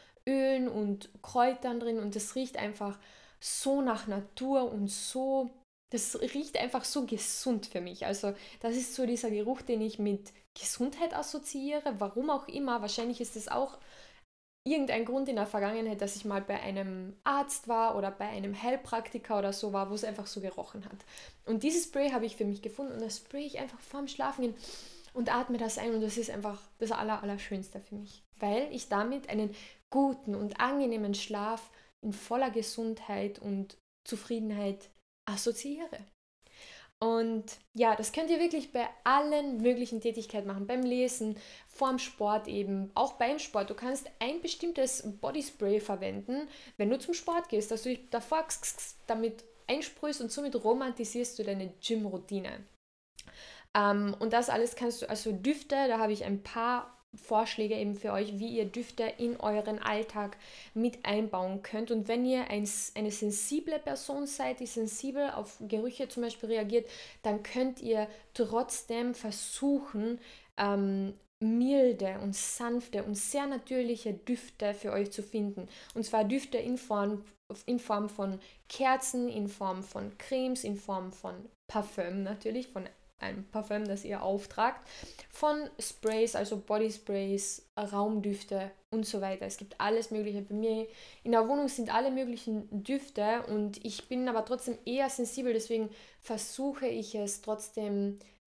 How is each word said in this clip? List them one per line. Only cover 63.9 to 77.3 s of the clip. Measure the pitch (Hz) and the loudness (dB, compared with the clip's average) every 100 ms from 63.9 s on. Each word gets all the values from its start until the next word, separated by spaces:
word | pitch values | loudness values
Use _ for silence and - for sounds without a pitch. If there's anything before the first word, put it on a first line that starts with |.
| 269 - 277 285 | -4 -2 -4 -2
seid, | - 254 254 | -2 -2 -2
die | 247 | -4
sensibel | - 220 214 269 269 285 | -2 -2 -2 -2 0 0
auf | - 202 - | 0 -6 -8
Gerüche | 214 220 233 247 254 | -2 0 0 -2 -4
zum | - | -2
Beispiel | 233 226 220 | -4 -2 0
reagiert, | 226 208 233 233 - - - | 0 4 2 2 -4 -16 -4
dann | 214 208 | 0 0
könnt | 208 247 262 254 | 0 0 0 0
ihr | 233 220 214 - - | 0 2 2 -4 -6
trotzdem | - 220 226 262 - - 233 240 | 0 2 2 0 -2 -2 -2 0
versuchen, | 240 220 202 - - 277 285 277 208 220 240 - - - - | -2 -4 -6 -6 0 2 2 2 -2 -2 -2 -8 -20 -8 0
ähm, | 202 202 196 196 196 202 _ _ | 2 4 2 2 -2 -6 _ _
milde | 220 233 247 277 254 240 196 190 | 2 4 6 8 6 6 0 -2
und | 202 | -4
sanfte | 196 - - 233 240 240 208 | -2 -2 -2 -2 -2 -2 -4
und | - | -2
sehr | 202 - 285 277 | -2 0 0 0
natürliche | 269 - 254 240 233 220 | -2 -2 0 2 0 -2
Düfte | 202 - 240 - - 208 | -4 -2 -2 -4 -4 -2
für | 208 208 | -2 0
euch | 202 202 | 0 0
zu | - | -4
finden. | 208 226 208 202 185 - - | -4 -2 -2 -4 -10 -14 -8
Und | 233 220 | -6 2
zwar | 220 | 4
Düfte | 208 262 269 240 | 4 2 0 -2
in | 233 247 | 0 -2
Form, | - 208 202 208 - | 0 0 2 -2 -6